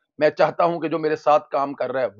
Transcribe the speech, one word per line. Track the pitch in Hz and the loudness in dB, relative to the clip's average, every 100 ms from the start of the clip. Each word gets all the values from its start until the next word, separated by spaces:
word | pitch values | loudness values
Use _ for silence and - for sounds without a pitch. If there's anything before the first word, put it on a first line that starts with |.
| _ - | _ -2
मैं | 151 | 0
चाहता | 151 156 - | 2 0 2
हूं | 175 170 | 0 0
कि | 156 | -4
जो | 160 | -2
मेरे | 156 151 | -2 -2
साथ | - 147 | 2 2
काम | 147 143 139 | 2 -4 -4
कर | 139 127 | -4 -6
रहा | 131 | -2
है | 120 101 | -4 -4